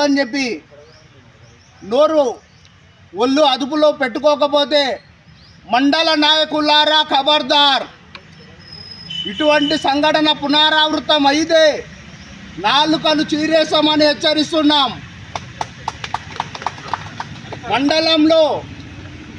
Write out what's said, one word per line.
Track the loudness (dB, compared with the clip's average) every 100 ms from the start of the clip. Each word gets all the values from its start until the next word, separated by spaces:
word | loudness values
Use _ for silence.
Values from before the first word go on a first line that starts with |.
అని | 2 2
చెప్పి | 0 -2 -4 -6 -12 -20 -20 -20 -20 -20 -20 -20 -20 -20 _ -18 -2
నోరు | 2 4 4 0 -2 -12 _ -20 _ -20 _ -12
ఒళ్ళు | -2 2 4 4
అదుపులో | 2 -2 2 2 2
పెట్టుకోకపోతే | -2 0 0 2 2 0 2 0 0 -4 -10 -20 -20 -20 -20 -20 -2
మండల | 0 2 2 2 2
నాయకులారా | 2 2 0 0 2 4 4 2 2
ఖబర్దార్, | 0 2 0 2 2 2 0 -4 -14 -20 -20 -20 -20 -20 -20 -20 -20 -20 -20 -14 -10 -8
ఇటువంటి | -2 2 2 2 0
సంఘటన | 0 0 2 2 0 0
పునరావృతం | 0 2 4 2 2 0 0 2 2
అయితే | 2 2 4 4 2 -6 -18 -20 -20 -20 -20 -18 -6 0
నాలుకలు | 2 2 0 0 0 -2
చీరేస్తామని | -2 0 0 2 0 0 2 2
హెచ్చరిస్తున్నాం. | 0 0 -2 -2 0 2 2 0 -4 -14 -18 -14 -14 -12 -12 -12 -14 -14 -14 -10 -10 -10 -12 -12 -10 -10 -10 -10 -10 -10 -14 -14 -16 -16 -12 -4
మండలంలో | -2 0 0 2 2 4 4 2 0 -8 -16 -18 -18 -18 -18 -18